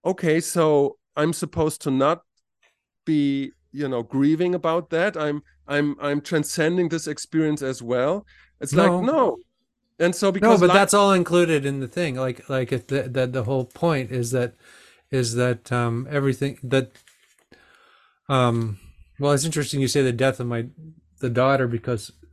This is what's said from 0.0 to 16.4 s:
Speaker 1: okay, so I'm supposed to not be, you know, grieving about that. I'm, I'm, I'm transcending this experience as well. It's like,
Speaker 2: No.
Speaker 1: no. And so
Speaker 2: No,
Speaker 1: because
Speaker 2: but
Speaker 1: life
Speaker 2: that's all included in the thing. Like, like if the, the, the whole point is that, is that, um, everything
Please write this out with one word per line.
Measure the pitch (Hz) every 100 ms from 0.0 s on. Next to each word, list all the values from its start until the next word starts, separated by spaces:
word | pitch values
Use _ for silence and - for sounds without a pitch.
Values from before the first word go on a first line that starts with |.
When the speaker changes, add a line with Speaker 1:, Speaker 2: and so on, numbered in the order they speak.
Speaker 1:
okay, | 160 185 170 160
so | - 175 156 147 143 - _ -
I'm | 156
supposed | 165 165 175 156 -
to | 147
not | 135 139 170 _ _ _ _ _ _ _ _
be, | - 151 143 139 135 - _
you | 135 143
know, | 123
grieving | 117 135 143 156 180
about | 180 165 165 165
that. | 165 202 165
I'm, | 151 147 - _ -
I'm, | 147 147 139
I'm | 143 143
transcending | - 165 147 - 160 180 170
this | 165 151
experience | 147 - 160 156 147
as | 131 127
well. | 117 123 139 202 - _ _ -
It's | 143
like, | 151 190
Speaker 2:
No. | 180
Speaker 1:
no. | 233 311 226 - - _ _ _ _ -
And | 170
so | 180 196
Speaker 2:
No, |
Speaker 1:
because | 190 220 208
Speaker 2:
but | 180
Speaker 1:
life | 190
Speaker 2:
that's | 202
all | 202 202
included | 190 170 175 170 151 139
in | 139
the | 127
thing. | 175 165
Like, | 127 131 120 -
like | 131 123
if | 127 -
the, | 139
the, | 131 127 127
the | 131
whole | 113 135
point | 127 - 170 143 113
is | 127 117
that, | 127 117 - _ - - _ _
is | 135 117
that, | 120 123 117 -
um, | 123 117 117 139
everything | 147 139 127